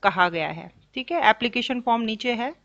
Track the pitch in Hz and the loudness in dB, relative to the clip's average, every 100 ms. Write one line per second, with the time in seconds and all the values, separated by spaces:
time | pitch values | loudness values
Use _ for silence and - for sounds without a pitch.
0 | 202 175 180 165 151 165 - - _ 254 | 0 4 2 2 -4 -6 -14 -20 _ -12
1 | 254 339 214 - 233 247 240 247 247 233 | -4 2 4 4 0 -2 -4 -4 0 0
2 | 220 220 247 233 254 339 | 0 -4 -4 -2 -4 -8